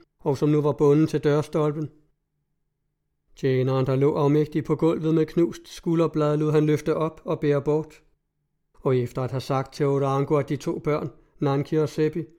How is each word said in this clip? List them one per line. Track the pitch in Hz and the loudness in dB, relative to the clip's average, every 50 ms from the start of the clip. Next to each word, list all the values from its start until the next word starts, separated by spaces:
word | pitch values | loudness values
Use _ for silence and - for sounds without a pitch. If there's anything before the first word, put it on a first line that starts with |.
| - _ _ _ | -20 _ _ _
og | - 156 139 | -4 -4 -2
som | - 156 147 | 0 2 2
nu | 151 151 | 2 2
var | 143 147 | 2 0
bundet | 135 - 151 143 143 151 156 151 | 0 2 4 4 6 6 4 2
til | - 147 139 | 0 0 2
dørstolpen. | 151 143 151 147 - - 165 151 151 147 160 156 131 - _ _ _ _ _ _ _ _ _ _ _ _ _ _ _ _ _ _ _ _ _ _ _ _ _ _ _ _ | 2 2 2 0 -2 -2 -2 0 -2 -2 -4 -8 -10 -10 _ _ _ _ _ _ _ _ _ _ _ _ _ _ _ _ _ _ _ _ _ _ _ _ _ _ _ _
Tjeneren, | - - 135 131 127 127 131 131 135 131 | -4 -2 0 0 0 0 0 0 0 0
der | 135 135 | 0 0
lå | 135 139 147 - | 2 2 2 2
afmægtig | 160 143 143 147 151 151 147 - 160 - | 2 2 2 2 2 0 0 -2 -4 -2
på | - 156 | -2 -2
gulvet | - 160 160 170 - 156 160 160 | 0 2 0 0 0 0 0 0
med | 156 156 | 0 0
knust | - - 175 170 - - - - - - | 0 0 0 0 0 -2 -6 -16 -20 -20
skulderblad, | - - 180 165 165 165 160 - 156 151 147 151 | -8 -4 -2 0 0 0 0 0 0 0 0 0
lod | 151 151 151 | 0 0 2
han | 147 156 151 | 2 2 4
løfte | 151 151 143 - 165 151 | 2 2 0 0 -2 -2
op | 156 156 160 156 - - | -2 -2 -4 -6 -8 -6
og | - 165 156 | -6 -4 -2
bære | - 147 143 143 | 0 0 0 0
bort. | 135 151 147 156 151 151 - - _ _ _ _ _ _ _ _ _ _ _ _ _ _ _ | 0 0 -2 -2 -4 -6 -14 -20 _ _ _ _ _ _ _ _ _ _ _ _ _ _ _
Og | - - 143 131 | -6 -2 0 0
efter | 127 123 120 - 131 | 0 0 -2 -4 -6
at | 127 123 | -6 -4
have | 135 135 | -4 -6
sagt | - - 139 135 135 - - | -4 -2 -4 -4 -4 -6 -4
til | - 151 | -2 0
Orango, | 139 139 139 139 135 135 139 139 - 156 | 0 0 0 0 0 0 0 0 0 0
at | 143 135 - | 0 0 -2
de | 151 | -4
to | - - 170 - - | -6 -4 -6 -6 -4
børn, | - 151 147 156 170 139 - - _ _ _ - | -4 -2 -2 -2 -4 -8 -10 -14 _ _ _ -4
Nanki | 156 139 139 143 143 - 160 | -2 0 0 0 -2 -2 0
og | 156 151 139 | -2 -2 -2
Seppi, | - 156 156 151 151 170 147 - - | -2 -2 -2 -2 -2 -4 -8 -10 -12